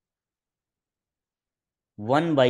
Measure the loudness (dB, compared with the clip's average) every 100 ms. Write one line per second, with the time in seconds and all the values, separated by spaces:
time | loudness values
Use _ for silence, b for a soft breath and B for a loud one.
0 | _ _ _ _ _ _ _ _ _ _
1 | _ _ _ _ _ _ _ _ _ -12
2 | -2 -2 0 0